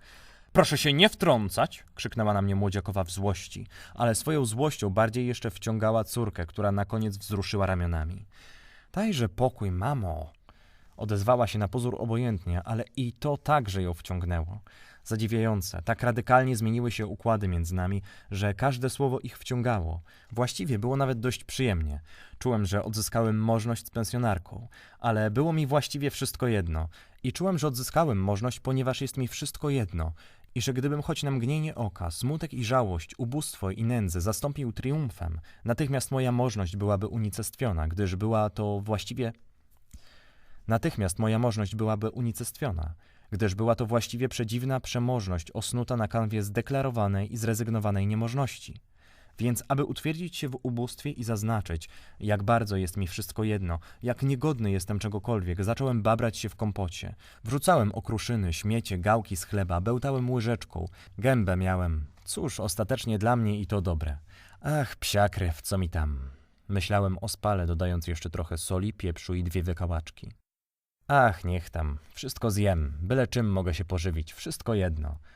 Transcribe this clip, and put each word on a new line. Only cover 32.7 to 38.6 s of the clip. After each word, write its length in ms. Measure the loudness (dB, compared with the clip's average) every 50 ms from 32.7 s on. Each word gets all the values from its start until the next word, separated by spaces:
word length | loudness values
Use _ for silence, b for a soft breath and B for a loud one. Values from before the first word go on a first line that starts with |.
| 4 4 4 2 0 -2 -6 -8 -8 -6
ubóstwo 540 | -4 -2 -2 -2 -4 -4 -6 -4 -4 -4
i 120 | -2 0 0
nędzę 380 | 0 2 2 0 0 0 0
zastąpił 500 | 0 0 -2 -2 -2 -4 -4 -4 -4 -6
triumfem, 680 | -6 -4 -4 -2 -2 -2 -2 -4 -6 -6 -6 -6 -6 -6 B B B B B
natychmiast 460 | -2 0 0 0 0 0 0 0 0
moja 200 | 0 0 2 2
możność 440 | 2 2 2 2 0 0 -2 -2 -2
byłaby 320 | 0 0 2 2 2 0 -2
unicestwiona, 800 | -2 -2 -2 -2 -2 -4 -6 -6 -4 -2 -2 0 0 0 0 0
gdyż 280 | 0 0 0 0 0
była 340 | 0 0 2 2 2 2 2
to 320 | 0 -2